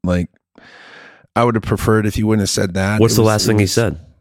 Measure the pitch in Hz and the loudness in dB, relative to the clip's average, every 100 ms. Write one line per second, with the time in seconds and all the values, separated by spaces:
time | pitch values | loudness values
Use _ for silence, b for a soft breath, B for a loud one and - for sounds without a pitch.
0 | 90 90 85 _ _ - B B B B | -2 -4 -4 _ _ -20 B B B B
1 | B B B - 120 113 - 104 - 110 | B B B 0 0 0 -2 -2 2 2
2 | 104 101 107 110 98 - 101 92 95 107 | 0 -2 0 0 0 -2 -4 -2 -2 0
3 | 113 - 110 107 104 107 98 - 113 73 | 2 2 2 2 0 0 0 0 -2 -4
4 | - _ | -14 _